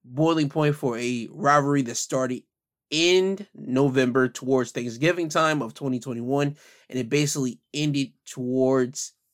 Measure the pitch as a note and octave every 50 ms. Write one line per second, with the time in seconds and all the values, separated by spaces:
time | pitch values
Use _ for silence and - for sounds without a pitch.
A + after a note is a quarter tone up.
0 | _ B2 B2+ C3+ D#3 E3 E3 D#3+ D3+ C#3 - D#3+ D3+ D3 D3 D3 - C3+ A#2 A2+
1 | A#2+ B2 B2+ A#2+ A2+ - - - G#2+ C#3 D3 D3 C#3 C#3+ C#3+ C#3+ C3+ A#2 A#2 -
2 | - - D3 C3 C3 B2 B2+ B2 - _ _ _ _ _ _ _ _ - C#3+ D#3
3 | E3 F3 F3+ F#3 F#3 F#3+ G3 F#3+ G#3 - - - - A2+ B2 C3 C#3 C#3+ B2+ C3+
4 | C3 B2+ A#2+ C3 B2+ B2 - - - B2+ C3+ C3 B2+ A#2 - C3+ B2 B2 A2+ A#2
5 | C#3 E3+ F3 F3 E3+ D#3+ D3+ E3+ D#3+ D#3 D#3 D3+ B2+ A2+ - - C#3+ C3+ B2+ B2
6 | - C#3 A#2+ A#2 A#2 B2 C3+ C#3 C#3+ C#3+ D3 - - - - _ _ - - B2+
7 | B2 A2+ C3+ D3 D3+ D3 - D#3 C3 B2+ A2 - _ _ - D3 D3+ D3+ C#3 C#3+
8 | C3+ A#2+ _ _ - - - - B2+ B2 B2+ C3 C3 C3 C3+ C3+ B2+ B2 C#3 -
9 | - - _ _ _ _